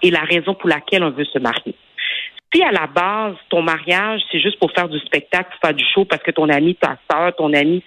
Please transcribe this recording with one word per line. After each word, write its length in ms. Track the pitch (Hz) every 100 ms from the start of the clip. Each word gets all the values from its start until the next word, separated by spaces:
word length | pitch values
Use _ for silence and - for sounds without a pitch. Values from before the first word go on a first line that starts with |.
et 80 | 180
la 100 | 165
raison 320 | 156 175 165
pour 160 | 190 175
laquelle 340 | 151 - 190
on 80 | 165
veut 140 | 131 147
se 140 | 139
marier. 360 | 120 123 - - _ - - - - - -
Si 80 | 330
à 80 | 339
la 160 | 190 151
base, 480 | 147 180 214 220 170 -
ton 120 | 170
mariage, 600 | 165 160 147 180 208 214 -
c'est 100 | 165
juste 180 | 185 -
pour 120 | 165
faire 160 | - 175
du 100 | 151
spectacle, 500 | - 156 - 180 185
pour 80 | - 233
faire 40 | -
du 100 | -
show, 100 | 196 190
parce 160 | -
que 100 | -
ton 180 | 160 151
ami, 260 | 143 160 185
ta 220 | 147 131 -
sœur, 240 | 156 175 175
ton 180 | 156
ami 280 | 147 147 180